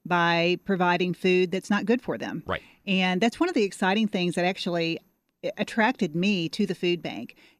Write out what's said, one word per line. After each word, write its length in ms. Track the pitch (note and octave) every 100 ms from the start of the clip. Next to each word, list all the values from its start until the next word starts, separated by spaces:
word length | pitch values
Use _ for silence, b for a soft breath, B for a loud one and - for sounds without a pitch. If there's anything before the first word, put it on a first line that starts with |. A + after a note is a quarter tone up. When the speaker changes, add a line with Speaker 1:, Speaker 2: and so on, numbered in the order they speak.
| -
Speaker 1:
by 540 | F3 E3+ E3+ E3+ F3+
providing 500 | - F#3+ F3+ F3 F3+
food 380 | E3+ F#3+ F3+ F3+
that's 180 | F#3+ -
not 160 | G3+ G3+
good 160 | B3
for 160 | - A#2+
them. 240 | A2 G2+ -
Speaker 2:
Right. 160 | F2+ B B -
Speaker 1:
And 320 | F#3 F#3 F#3
that's 180 | A3+ -
one 120 | E4+
of 40 |
the 100 | E4
exciting 440 | G3+ - F#3+ G#3 G#3+
things 280 | G3 F3 E3+
that 100 | F3
actually 520 | F#3 - E3+ E3 E3 - _ _ _ F3 -
attracted 580 | G#3+ - A3 C4 F3+ D#3
me 320 | F#3+ G3 E3
to 200 | - G3+
the 80 | F3
food 260 | F3+ F3
bank 340 | D#3 - A#3+ - b b